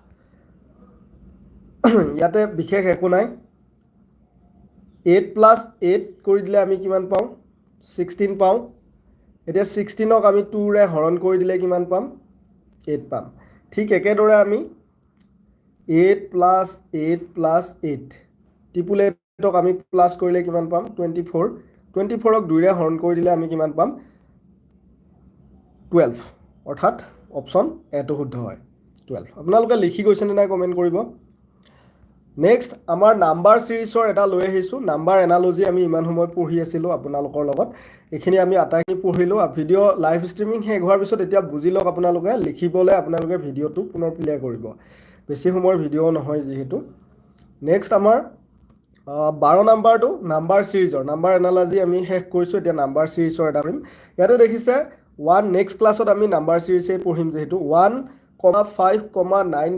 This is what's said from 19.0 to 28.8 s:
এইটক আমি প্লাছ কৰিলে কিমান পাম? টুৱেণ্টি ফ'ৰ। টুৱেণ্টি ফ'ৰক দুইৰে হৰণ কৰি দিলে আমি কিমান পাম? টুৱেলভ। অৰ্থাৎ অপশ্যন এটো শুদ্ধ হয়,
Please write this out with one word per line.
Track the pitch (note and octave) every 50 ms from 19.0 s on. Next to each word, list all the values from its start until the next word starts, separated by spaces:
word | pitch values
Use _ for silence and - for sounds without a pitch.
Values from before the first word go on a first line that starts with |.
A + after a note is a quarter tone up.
এইটক | G3+ G3+ F3+ - _ _ _ - - G3+ F3
আমি | F3 E3+ F#3 F#3 F#3 - _
প্লাছ | - F3+ F3 F3 F3
কৰিলে | - F#3 F3+ F3 F3+ F3
কিমান | F3 E3 E3+ E3 E3
পাম? | F3 E3+ A3
টুৱেণ্টি | A#3+ - - F3 E3 D#3+ F3 E3
ফ'ৰ। | E3+ - E3 F3+ A#3 - - - _ _ _ _ _ _
টুৱেণ্টি | F#3+ G3+ G#3 A#3
ফ'ৰক | A3+ - A3 G#3+ A3 G3+
দুইৰে | E3 D#3+ D#3+ E3+ F#3+ F#3+ F3
হৰণ | D#3+ D#3+ E3 D#3+
কৰি | F3 F3 F3
দিলে | E3+ E3+ F3
আমি | F3 E3 E3 D#3+
কিমান | E3 D#3+ D#3 D3+ D3
পাম? | D#3+ F3 C4 - - - - _ _ _ _ _ _ _ _ _ _ _ _ _ _ _ _ _ _ _ _ _ _ _ _ _ _ _ _ _ _ _ _ _ _ _ - F3+
টুৱেলভ। | E3+ D3+ B2 A#2+ - - - - _ _ _ _ _ _
অৰ্থাৎ | - C#3+ - - - - - - - - _ _ _
অপশ্যন | - C#3+ C3+ - - F3+ A#3+ E4 D#4+ - - _ -
এটো | C#3+ C3+ C3 D3
শুদ্ধ | D3 C#3+ B2+ B2
হয়, | B2 A#2 G2+ F#2+ - - _ _ _